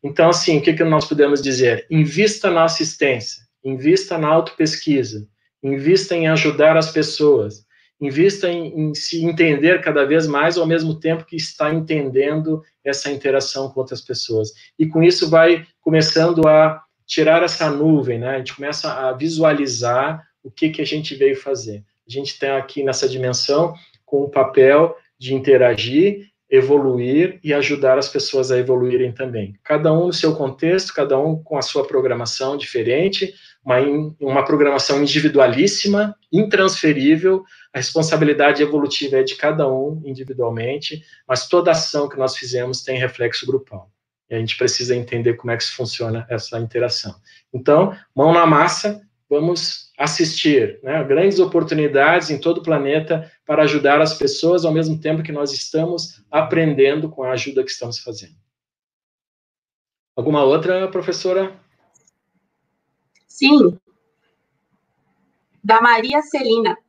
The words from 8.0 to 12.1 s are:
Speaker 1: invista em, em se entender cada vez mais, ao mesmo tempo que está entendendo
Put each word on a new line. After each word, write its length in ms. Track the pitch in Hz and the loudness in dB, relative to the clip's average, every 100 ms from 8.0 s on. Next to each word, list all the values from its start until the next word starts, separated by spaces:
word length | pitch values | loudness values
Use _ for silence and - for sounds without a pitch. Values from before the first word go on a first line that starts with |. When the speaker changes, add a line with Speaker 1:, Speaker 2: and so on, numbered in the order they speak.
Speaker 1:
invista 480 | 143 135 196 196 180 | -6 2 2 2 -4
em, 320 | 170 156 160 | -4 -8 -4
em 140 | 156 | -4
se 280 | 147 - 170 | -4 -8 -2
entender 600 | 165 165 165 143 160 180 | -2 2 2 2 2 2
cada 240 | 170 147 139 | 2 0 2
vez 200 | 160 156 | 2 2
mais, 300 | 143 160 170 | 0 0 0
ao 100 | 160 | 0
mesmo 320 | 165 160 156 | 0 -2 -4
tempo 280 | 160 160 - | -4 -4 -6
que 100 | 165 | -10
está 360 | 151 - 151 | -10 -4 -2
entendendo 880 | 165 160 156 135 | -2 -2 -4 0